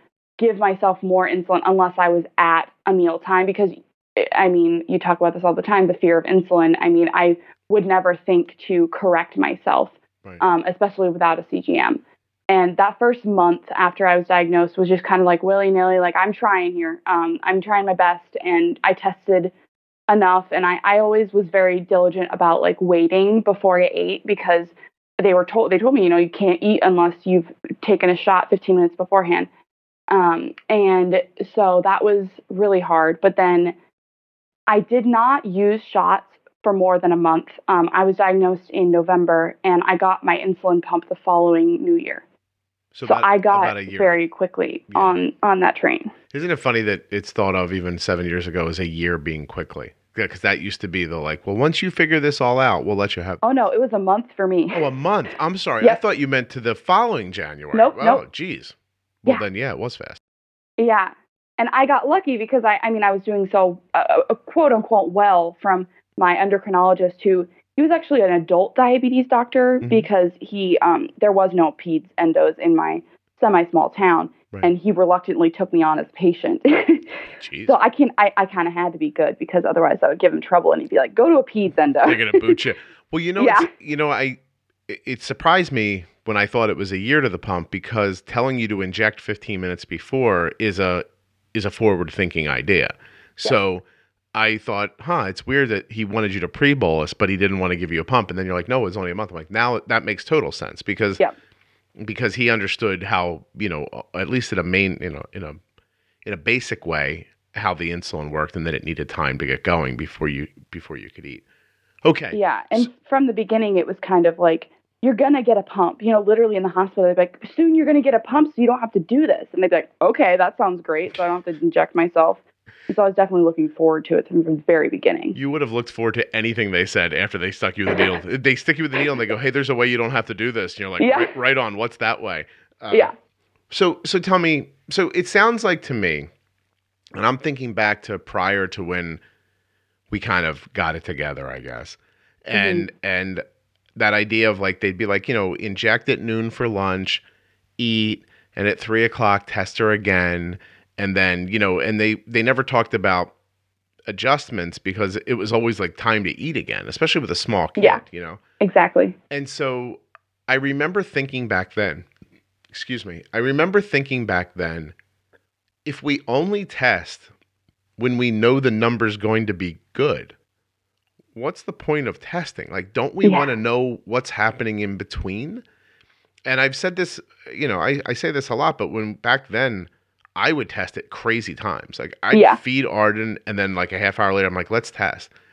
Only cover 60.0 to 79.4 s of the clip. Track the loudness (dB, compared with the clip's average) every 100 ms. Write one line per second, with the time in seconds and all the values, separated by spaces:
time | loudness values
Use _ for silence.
60 | -16 -18 _ _ _ _ _ -2 2 2
61 | 0 -6 _ _ _ -6 -2 0 2 2
62 | 2 0 0 -4 -2 0 2 0 -2 0
63 | 0 0 -2 -2 0 2 2 0 _ -2
64 | 2 2 2 -4 -2 2 4 2 2 2
65 | 2 2 4 4 2 -2 -2 -2 -4 _
66 | _ 0 2 2 0 0 0 2 4 4
67 | 0 0 0 0 -2 _ _ 0 2 2
68 | 2 2 4 2 2 2 2 2 4 4
69 | 2 0 2 0 2 2 2 2 2 0
70 | 2 2 2 -2 -12 -6 0 2 2 2
71 | -2 0 2 4 2 2 2 0 -4 -6
72 | -4 -2 0 2 0 2 2 2 0 -6
73 | -10 _ _ _ 2 4 2 0 0 0
74 | 2 2 0 -10 _ -2 0 0 0 2
75 | 2 2 0 0 0 0 -2 2 2 0
76 | -6 0 0 0 -2 0 2 4 4 2
77 | 0 -16 -16 -18 -16 -4 2 4 4 2
78 | 0 4 2 2 0 -2 -2 -2 -4 -4
79 | -4 0 -2 -2